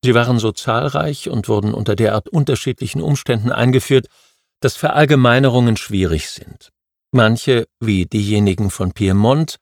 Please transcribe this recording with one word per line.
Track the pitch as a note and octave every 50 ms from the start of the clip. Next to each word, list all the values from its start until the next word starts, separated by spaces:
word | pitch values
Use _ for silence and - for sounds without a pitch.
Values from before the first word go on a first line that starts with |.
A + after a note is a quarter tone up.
Sie | - B2+ A#2+
waren | A#2 A#2+ A#2+ B2 A#2
so | G#2+ A2 G#2
zahlreich | - - - A2+ A#2 C#3 C#3+ C3 D3 D#3 D#3 D3 - - -
und | B2+ A#2 G2+ -
wurden | A2+ G#2 G2+ G#2+ A2+
unter | G#2 G#2+ G#2+ G2+
derart | F#2 A2+ G#2 G2+ A2 - -
unterschiedlichen | - E3 C#3+ - C3+ - - C3+ B2 _ - A2+ - -
Umständen | E3 D#3 C#3+ C3+ - - B2 A2+ G#2 A#2+
eingeführt, | - - A#2+ B2+ B2+ C3 - - C3+ C3 A#2 - _ _ _ _ _ _ _ _ _ _
dass | - B2+ -
Verallgemeinerungen | - - D3+ - D3 D3+ C#3 D3+ C#3 B2+ A#2+ A#2 C3 C#3 C3+ A#2+ B2 B2 A#2+ A2
schwierig | - - - G#2+ G2 F#2 E2 D#2+ D#2 - -
sind. | - - - - - - - _ _ _ _ _ _ _ _ _
Manche, | - B2+ A2+ A2 A2+ A#2 - - C3 A#2+ - _ _ _
wie | A#2+ A2 G2+ F#2 F2+
diejenigen | - - A2 G2+ G2+ G#2+ G#2 G#2+ G2+ F#2 F#2 G#2+ G2
von | - - G2 F#2 -
Piemont | - G#2+ F#2+ F#2+ G2+ G#2 A#2 C3+ D3+ D#3+ D3+ - -